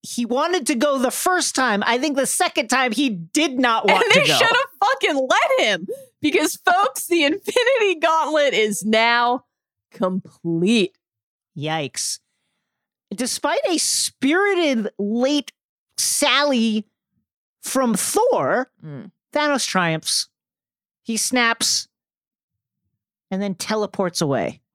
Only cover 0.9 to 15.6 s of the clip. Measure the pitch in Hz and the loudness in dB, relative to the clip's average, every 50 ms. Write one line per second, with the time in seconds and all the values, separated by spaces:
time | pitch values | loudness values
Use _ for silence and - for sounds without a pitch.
0.9 | 277 269 247 247 - - - 370 370 359 - - - - 262 247 208 202 - - | 2 2 0 -2 -2 0 0 0 0 2 0 -2 0 0 0 2 0 0 2 0
1.9 | 233 247 269 320 277 269 262 - - - 359 339 - 320 277 214 247 262 262 247 | 0 2 0 -2 0 -2 -2 -2 0 0 -2 0 0 -2 -2 0 0 0 2 0
2.9 | 208 220 294 262 208 175 165 160 - 302 311 330 254 247 254 240 226 226 - - | 0 0 0 0 -2 -4 -8 -4 -2 0 0 0 0 0 2 2 2 2 4 4
3.9 | - - 480 392 440 554 587 - - - - 453 466 494 554 - _ _ 403 427 | 4 4 4 4 4 4 4 4 2 2 4 2 2 0 -2 -4 _ _ 0 0
4.9 | 539 523 - 403 311 269 262 254 320 427 - 539 539 508 320 220 196 170 175 - | 0 0 0 0 0 0 0 2 2 2 2 2 2 2 2 0 0 -2 -4 -10
5.9 | 480 554 - _ _ _ - 302 - - - 370 - - _ 370 349 381 403 539 | -12 -14 -16 _ _ _ -4 0 0 0 0 0 -4 -2 _ 2 2 2 0 -2
6.9 | - - - - 339 339 294 285 330 392 _ - - 508 480 480 539 466 427 403 | -2 -6 -6 -2 0 2 2 0 0 -2 _ -2 0 0 2 2 2 2 2 0
7.9 | 359 320 320 330 320 320 302 262 302 302 285 277 196 196 214 214 202 - 180 214 | 0 0 0 0 2 0 0 0 0 0 0 2 2 0 0 0 -2 -4 -2 0
8.9 | 220 220 226 233 240 240 240 240 247 269 _ _ _ _ _ _ _ _ _ _ | 2 4 4 4 2 2 2 0 -2 -4 _ _ _ _ _ _ _ _ _ _
9.9 | - - 208 185 185 190 - - _ _ - 165 165 165 175 202 233 226 180 - | -6 -4 -4 -2 -2 -4 -8 -10 _ _ -6 -4 -2 0 2 2 2 2 2 -2
10.9 | _ _ _ _ _ _ _ _ _ _ _ _ _ 156 143 156 160 160 147 127 | _ _ _ _ _ _ _ _ _ _ _ _ _ -8 -6 -4 -4 -4 -4 -6
11.9 | - - - - - - _ _ _ _ _ _ _ _ _ _ _ _ _ _ | -8 -8 -8 -8 -8 -10 _ _ _ _ _ _ _ _ _ _ _ _ _ _
12.9 | _ _ _ _ 202 175 254 233 - - - 285 330 453 640 - 349 311 - - | _ _ _ _ -8 -6 -6 -6 -6 -4 -2 -2 -2 0 0 -2 -2 0 -2 -2
13.9 | - - - - _ _ - 269 311 370 403 403 392 349 339 294 262 226 202 - | -2 -2 -4 -6 _ _ 0 0 2 2 2 2 2 2 0 0 0 -2 -4 -6
14.9 | _ - 202 202 220 240 247 269 294 294 - - _ _ | _ -6 -4 -4 -2 0 0 0 0 0 -2 -6 _ _